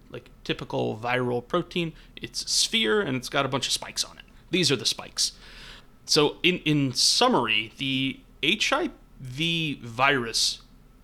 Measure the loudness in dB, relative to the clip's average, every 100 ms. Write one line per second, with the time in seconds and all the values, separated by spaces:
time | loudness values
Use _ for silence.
0 | -16 -18 -18 -14 -6 -6 -4 -2 -2 -2
1 | -2 0 0 -2 0 -2 -2 -4 -4 -8
2 | -20 -14 -10 -8 -2 0 2 2 2 2
3 | 2 -2 -2 -2 0 0 -2 -4 -4 -6
4 | -6 -8 -20 -20 -4 0 2 2 0 -2
5 | -8 -4 -4 -4 -20 -18 -18 -20 -20 -14
6 | 0 4 2 4 2 2 2 2 2 2
7 | 2 4 4 4 2 0 -4 -6 -2 0
8 | -2 -4 -14 -4 -2 0 0 0 -2 -8
9 | -20 -16 -12 -4 -2 0 -2 -4 -8 2
10 | 4 4 0 0 0 -2 -14 -20 -20 -20